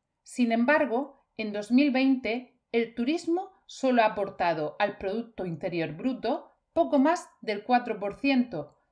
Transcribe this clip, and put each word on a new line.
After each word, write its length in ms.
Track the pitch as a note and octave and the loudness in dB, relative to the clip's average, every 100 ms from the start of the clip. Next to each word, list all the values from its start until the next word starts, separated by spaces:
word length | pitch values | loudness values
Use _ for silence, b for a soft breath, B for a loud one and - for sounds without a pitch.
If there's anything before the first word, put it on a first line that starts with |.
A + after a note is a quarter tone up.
| _ _ | _ _
sin 280 | - - A#3+ | -20 -2 0
embargo, 760 | A3+ A#3+ D4+ C#4+ A3+ D4 - _ - | 2 4 4 2 -2 -4 -12 _ -10
en 160 | A3 | -8
dos 180 | G#3 G3+ | -6 2
mil 200 | B3 D4 | 4 4
veinte 680 | B3+ C4+ C4 A3 A#3 B3 _ _ | 4 2 2 0 -4 -6 _ _
el 240 | A#3 A3+ A#3 | -2 -2 -2
turismo 560 | A#3+ E4 E4 E4+ F#4+ _ _ | -2 -2 0 -4 -4 _ _
solo 340 | - C4 B3 | -4 0 4
ha 60 | G#3+ | 4
aportado 680 | G#3+ G3 - F3 D#3+ D3+ - | 2 -6 -2 0 0 -4 -2
al 180 | G#3 G3+ | -2 -2
Producto 480 | G3 G#3+ A#3 - F#3 | -6 -6 -8 -8 -8
Interior 480 | D#3+ F#3+ E3 D#3+ | -6 -6 -4 -4
Bruto 640 | D#3 B3 C4 A3 D#4 - _ _ | -4 -6 -4 -4 -4 -8 _ _
poco 240 | - E4+ D4 | -2 2 4
más 320 | C#4 F4 - _ | 4 2 -4 _
del 220 | - G3+ | -6 -6
cuatro 360 | - B3 A#3+ G#3 | 0 0 0 -6
por 200 | G3+ G3 | -6 -4
ciento, 600 | C#4 C4 A#3+ E3 C#3+ _ _ | 0 2 0 -4 -10 _ _